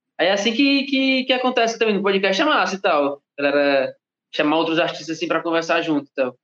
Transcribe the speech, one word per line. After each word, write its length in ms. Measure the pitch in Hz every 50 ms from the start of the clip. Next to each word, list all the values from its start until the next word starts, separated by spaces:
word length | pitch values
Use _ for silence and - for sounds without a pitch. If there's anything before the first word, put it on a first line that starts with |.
| _ _ _
Aí 100 | - 156
é 40 | 180
assim 220 | 202 202 202 226 220
que, 300 | 294 285 277 277 277 269
que, 380 | 277 277 262 269 269 262 254 254
que 80 | - 254
acontece 440 | 254 254 254 254 247 233 226 226
também 180 | - 226 220 208
no 60 | 190
podcast, 400 | 196 202 196 190 196 190 190 185
é 40 | 285
massa 300 | 302 294 226 180 - 196
e 40 | 190
tal. 420 | - 190 160 147 143 139 143 - _ _ _
Galera, 560 | - 143 143 139 143 143 143 139 135 131 131 - - _ _ _ _ _ _ -
chamar 220 | - 151 147 156
outros 200 | 165 165 165 160 170
artistas 380 | 165 - - - 156 165 160
assim 100 | - 175
pra 140 | 160 165 165
conversar 400 | - 170 165 165 160 165 165 165
junto 240 | 156 160 151 143 139 -
e 40 | _
tal. 200 | 139 131 123 127 _